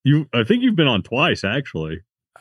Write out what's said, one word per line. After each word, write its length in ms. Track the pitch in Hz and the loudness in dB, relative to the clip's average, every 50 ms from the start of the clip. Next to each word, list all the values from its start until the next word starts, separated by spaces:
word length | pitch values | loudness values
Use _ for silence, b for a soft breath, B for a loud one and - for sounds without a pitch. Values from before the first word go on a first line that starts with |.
| - | 0
You, 240 | 131 147 156 147 - - | 2 2 2 0 -2 -2
I 100 | 120 110 | -2 0
think 200 | 113 233 247 247 | 2 0 2 2
you've 120 | 254 220 | 0 2
been 120 | 165 156 135 | 2 2 2
on 160 | 117 95 - | 2 0 -2
twice, 400 | - 113 131 165 175 101 - - | -2 -2 0 0 0 0 -2 -2
actually. 580 | 98 113 143 139 - - 80 78 78 80 82 - _ _ _ _ _ _ - | -4 -4 -4 -6 -6 -8 -8 -8 -6 -8 -10 -12 _ _ _ _ _ _ -10